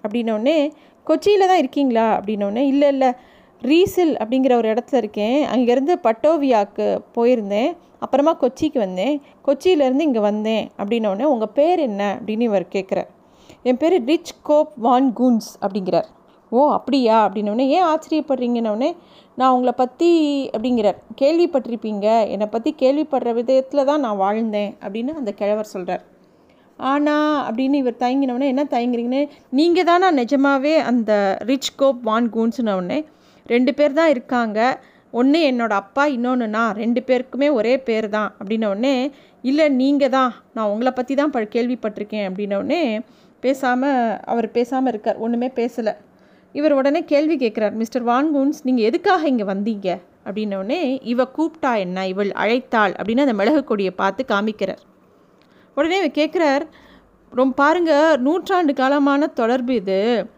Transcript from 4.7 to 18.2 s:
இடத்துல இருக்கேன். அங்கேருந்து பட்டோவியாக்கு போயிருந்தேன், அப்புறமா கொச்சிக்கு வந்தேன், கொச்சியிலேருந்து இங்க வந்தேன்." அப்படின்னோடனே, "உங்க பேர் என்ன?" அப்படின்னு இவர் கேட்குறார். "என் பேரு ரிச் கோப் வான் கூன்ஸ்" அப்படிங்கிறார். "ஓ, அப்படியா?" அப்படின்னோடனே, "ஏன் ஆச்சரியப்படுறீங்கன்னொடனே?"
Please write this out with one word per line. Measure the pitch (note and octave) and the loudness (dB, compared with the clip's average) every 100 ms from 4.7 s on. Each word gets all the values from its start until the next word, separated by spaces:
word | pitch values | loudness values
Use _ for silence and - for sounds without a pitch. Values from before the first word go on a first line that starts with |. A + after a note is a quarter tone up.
இடத்துல | A3 A#3 | -2 0
இருக்கேன். | C4 G#3+ G#3+ G#3+ C#4 C#4+ | -2 -2 -4 0 0 0
அங்கேருந்து | A#3+ A#3 B3 C#4+ F4 | 0 2 2 2 0
பட்டோவியாக்கு | E4+ E4 D4+ E4 C#4 A3+ G3+ - G#3 F#3+ - | 0 2 2 2 2 2 0 -2 -2 -2 -4
போயிருந்தேன், | - A#3 B3 G3+ G3+ C#4 E4+ _ _ | 0 2 2 0 -2 -2 -4 _ _
அப்புறமா | - C4+ D4 | -2 2 2
கொச்சிக்கு | E4+ B3 B3+ D#4 C4+ | 0 -2 -2 -4 -2
வந்தேன், | F#3+ F#3 A3+ D4 - _ | -4 -2 -2 -4 -8 _
கொச்சியிலேருந்து | - C#4+ F#4 E4 C4 C4+ | -4 0 2 2 2 2
இங்க | D#4+ A3+ | 0 2
வந்தேன்." | G#3 G#3+ G#3+ A3 - - | 0 0 -2 -2 -4 -8
அப்படின்னோடனே, | G3+ A#3 G#3+ G3 | -4 -2 0 0
"உங்க | D4 A#3+ G#3+ | 0 0 0
பேர் | B3 D#4 F4+ | 2 2 2
என்ன?" | C4+ G3+ G3+ F#3 | -2 -2 -4 -4
அப்படின்னு | F#3+ A3 | -6 -2
இவர் | A#3+ G3 E3+ | 0 0 -2
கேட்குறார். | G3 F#3 F3 - _ _ _ - - | -6 -4 -6 -6 _ _ _ -20 -6
"என் | A#3+ B3 | -2 0
பேரு | D#4 F4+ | 2 0
ரிச் | A#3 E4 - - | 0 -2 -4 -14
கோப் | - D4 D4+ | 0 2 2
வான் | - A#3 B3+ C4+ | -2 2 2 2
கூன்ஸ்" | G3+ B3+ A3+ - - | 2 2 2 -2 -8
அப்படிங்கிறார். | G3+ G3+ F#3 E3 - _ _ _ _ | -6 -4 -2 -2 -2 _ _ _ _
"ஓ, | A#3 D4 | 2 2
அப்படியா?" | A3 - C#4 A#3 A3+ G3+ | 2 0 2 4 4 2
அப்படின்னோடனே, | G#3 G#3 G#3+ C4+ | 0 -2 0 2
"ஏன் | E4 | 2
ஆச்சரியப்படுறீங்கன்னொடனே?" | F4 D#4 - D#4 | 2 0 -2 -4